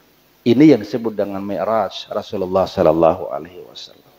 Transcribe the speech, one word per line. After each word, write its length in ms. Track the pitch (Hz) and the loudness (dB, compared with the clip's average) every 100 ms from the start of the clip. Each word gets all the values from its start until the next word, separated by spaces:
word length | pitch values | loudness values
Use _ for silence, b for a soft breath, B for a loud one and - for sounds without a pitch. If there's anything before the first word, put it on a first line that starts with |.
| _ _ _ _ | _ _ _ _
Ini 320 | 120 117 156 120 | 0 6 6 6
yang 40 | |
disebut 280 | 104 123 113 | 2 -6 -6
dengan 280 | 104 101 98 | -4 -6 -6
Mi'raj 680 | 101 95 95 110 95 - - | -8 -6 -2 -2 -4 -8 -10
Rasulullah 560 | 101 - 104 92 95 90 | -10 -8 -8 -2 -2 -2
Sallallahu 640 | - 85 80 82 85 - | 2 2 4 2 2 -6
Alaihi 320 | 69 82 - | -10 -12 -18
Wasallam. 480 | 60 - - _ _ | -20 -20 -20 _ _